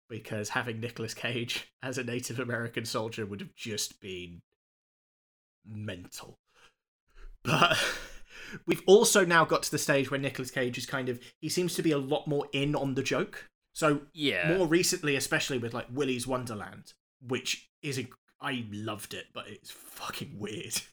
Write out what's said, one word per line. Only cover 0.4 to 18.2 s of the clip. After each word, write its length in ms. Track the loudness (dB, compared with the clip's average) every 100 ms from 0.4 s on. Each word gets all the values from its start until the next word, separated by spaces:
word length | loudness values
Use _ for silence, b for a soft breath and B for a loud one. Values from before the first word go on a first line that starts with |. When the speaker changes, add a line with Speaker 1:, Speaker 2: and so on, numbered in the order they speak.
| -2
Speaker 1:
having 320 | -4 -4 -6
Nicolas 340 | -6 -6 -8
Cage 540 | -6 -4 -4 -4 -6 -8 -12
<laughs> 80 |
as 140 | -8 -6
a 80 | -4
Native 340 | -4 -4 -6
American 460 | -4 -2 -4 -4 -4
soldier 400 | -4 -4 -4 -6
would 160 | -8
have 120 | -10
just 460 | -10 -8 -4 -6 -8
been 400 | -10 -10 -10 -14 -20 _ _ _ _ _ _ _ _ _ _ _ -14
mental. 720 | -10 -8 -8 -12 -16 -16 -20 _ b b b _ _ _ b b -8
But 340 | 0 4 4 4 B B B B B
<laughs> 400 | B B B -2
we've 180 | 2 10
also 400 | 10 10 6 6
now 200 | 6 6
got 180 | 4
to 80 | 2
the 60 | 0
stage 340 | 4 4 4
where 80 | 0
Nicolas 320 | -2 -4 -4
Cage 260 | -2 -2 -2
is 80 | -4
kind 240 | -4 -2
of, 100 | -4 B B
he 80 | -2
seems 260 | 0 0 2
to 80 |
be 80 | 2
a 60 | 2
lot 300 | 2 0 2
more 200 | 0 0
in 220 | 0 2 2
on 200 | 0 0
the 80 |
joke. 460 | 2 2 0 -6 -16 _ _
So 280 | 0 2 2 -2
Speaker 2:
Yeah. 420 | -2 0 2 4 4
Speaker 1:
more 120 | 6
recently, 480 | 6 4 2 2 0
especially 420 | 2 0 0 -2
with, 160 | -2
like, 140 | -6 -6
Willy's 360 | -2 0 0 -2
Wonderland, 680 | -4 -4 -8 -10 -14 -20 -20 _ _ -4
which 440 | -2 -2 -6 -8 _
is 160 | -6 -4
a, 100 | -6 -12